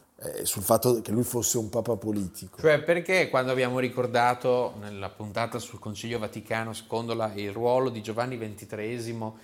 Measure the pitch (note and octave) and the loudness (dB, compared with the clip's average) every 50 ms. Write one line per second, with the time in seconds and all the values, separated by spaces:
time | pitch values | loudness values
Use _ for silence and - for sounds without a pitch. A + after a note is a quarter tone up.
0 | _ _ _ - - - - - - - - G#2+ F#2+ - A2+ A2 - B2 B2 A2+ | _ _ _ -12 -10 -8 -6 -4 -4 -4 -2 0 4 4 4 6 6 4 4 4
1 | - - G#2 A#2+ A#2+ - A#2+ A#2+ G#2 - - A#2+ A2 G2+ A#2 A#2 A2 A#2+ A2+ G#2+ | 2 0 0 0 0 0 0 0 0 0 0 0 -2 -2 -2 -2 0 0 0 0
2 | - A2 G#2 G#2 G2 F2 - - F#2+ F#2 - - - D#3+ D3+ D3 D3+ F3 F3 F3 | 0 -2 0 0 -2 -4 -6 -10 -14 -16 -4 2 6 6 6 6 4 2 2 2
3 | E3 F#3 F#3 F#3 D3+ - - C3 B2+ B2+ C3 C3 B2+ B2 B2+ B2+ B2+ B2 - C3 | 2 2 4 4 4 4 4 2 2 4 2 2 2 2 2 2 0 0 0 0
4 | B2 A#2 A#2 A#2+ A#2+ B2 B2 B2 - B2+ B2 B2+ A#2+ G#2+ - G#2+ G#2 G#2 G#2 G2 | 0 2 4 4 6 4 4 4 4 4 4 4 2 0 -4 -6 -10 -10 -8 -8
5 | G2 F#2+ - - G#2+ G#2+ F#2 A2+ A#2 A2 B2 A#2 - - - G2+ - A2 G#2 G2+ | -8 -8 -8 -8 -8 -6 -2 -2 -2 -2 -2 -6 -8 -10 -14 -12 -10 -10 -8 -8
6 | - A#2 A#2 A2+ G#2+ G2 - A2 G2+ - A2+ A2+ A2+ A2+ G#2+ - - - A#2 A2+ | -6 -4 -4 -4 -4 -6 -8 -8 -6 -4 -2 -2 -2 -4 -8 -10 -8 -4 -4 -4
7 | A#2 A#2 A#2 A2+ A2 G#2+ G2 G2+ G#2 G2+ G2 A2+ A#2 A#2+ B2 B2+ C3+ B2+ A2+ A2 | -2 -2 -2 -2 -2 -2 -2 -4 -6 -4 -4 0 2 2 4 4 2 0 -2 -4
8 | G#2 A2+ G#2 A2+ A#2+ C3 C3 A2+ A2 G#2+ G2+ G2+ G#2 - A2 G#2+ G#2 A2+ B2 A#2+ | -6 -4 -2 -2 -2 -2 -4 -6 -6 -8 -8 -12 -12 -10 -8 -6 -4 -4 -4 -6
9 | A2+ A#2 A#2 A2+ A2 A2 A2+ - | -6 -6 -6 -6 -6 -8 -8 -10